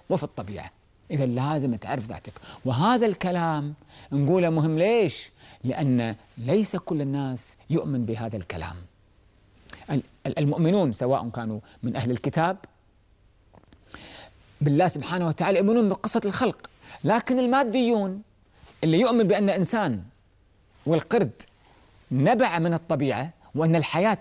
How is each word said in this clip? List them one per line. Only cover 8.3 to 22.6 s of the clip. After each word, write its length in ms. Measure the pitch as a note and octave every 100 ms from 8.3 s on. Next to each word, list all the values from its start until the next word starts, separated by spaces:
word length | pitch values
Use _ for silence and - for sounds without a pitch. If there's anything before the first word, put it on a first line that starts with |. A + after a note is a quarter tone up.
| G#2+
الكلام. 400 | F2 F2 D#2+ F2 F2+ _ _ _ _ _ _ _ - - -
ال-، 120 | D3 - _ -
ال-، 120 | -
المؤمنون 540 | D3 D3+ D#3+ G3+ E3
سواء 360 | G#2+ B2 C#3 A2+
كانوا 320 | A2 A2+ G#2+ - -
من 140 | A#2+ A#2+
أهل 140 | A#2
الكتاب 460 | B2 C#3+ D3+ E3 G3 - _ _ _ _ _ _ _ _ - _ - _ - - - - - - -
بالله 280 | D3 C#3+ F3+
سبحانه 400 | - B2+ F3+ E3+
وتعالى 300 | D3+ D3 F#3+
يؤمنون 300 | G3+ A#3 G#3+
بقصة 320 | F3+ G#3 -
الخلق، 460 | G#3 F#3 B3 - - - - -
لكن 340 | C#3+ A3 - B3+
الماديون 840 | B3 C4+ B3+ A3+ A#3 A3+ G3 F#3+ G#3+ _ _ _ - -
اللي 160 | D#3+ D#3+
يؤمن 220 | A#3+ A#3+
بأن 260 | G3+ G3+ G3+
إنسان 540 | F3+ E3+ A3+ G#3 A3 F2+ - _ _ _ _ _ _ -
والقرد 440 | D#3+ - A#3 D3 - - _ _ _ _ _ _
نبع 460 | B2+ D3 A#3 G#3
من 160 | E3+